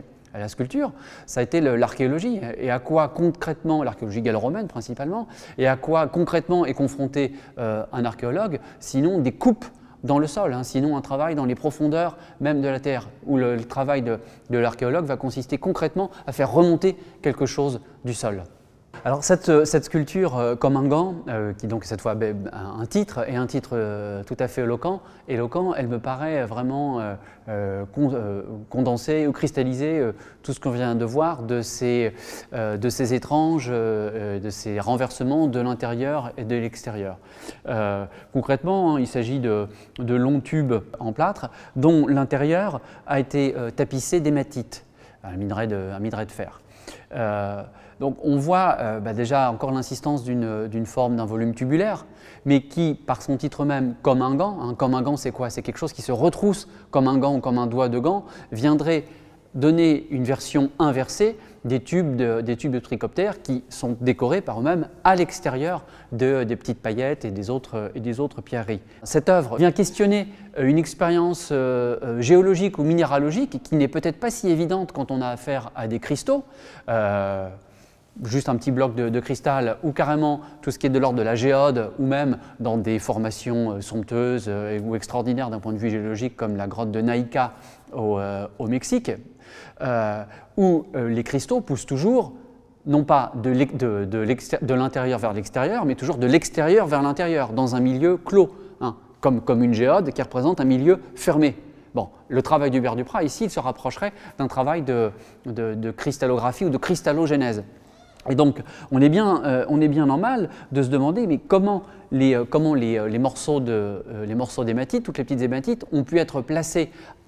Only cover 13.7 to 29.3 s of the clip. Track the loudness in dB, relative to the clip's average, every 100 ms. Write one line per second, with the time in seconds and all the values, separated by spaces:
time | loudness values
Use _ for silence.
13.7 | -4 0 0 0 -4 -6 -20 -2 2 2
14.7 | 0 0 0 0 -4 -4 -6 -6 -4 -2
15.7 | -2 -2 -2 -4 -6 -10 -2 2 6 6
16.7 | 6 2 -2 -12 -4 -2 0 -2 0 -2
17.7 | -2 -10 -12 -8 -6 -4 -6 -10 -20 _
18.7 | _ _ -8 -4 -2 2 2 6 6 6
19.7 | 2 0 -2 -2 0 0 0 0 2 2
20.7 | 4 4 2 2 -4 -6 -4 -4 -6 -6
21.7 | -6 -6 -4 -4 -2 -2 -2 -8 -10 -12
22.7 | -8 -2 -2 -2 -4 -4 -2 -2 -4 -4
23.7 | -2 -2 -4 -6 -8 -8 -4 -4 -2 -2
24.7 | -2 -2 -4 -8 -20 -6 -4 -2 -2 -2
25.7 | -2 -4 -4 -6 -6 -4 -2 -4 -4 -4
26.7 | -2 -2 -2 -4 -8 -12 -18 -8 -6 -4
27.7 | -6 -6 -2 0 0 -4 -6 -8 -14 -6
28.7 | 0 0 0 0 0 0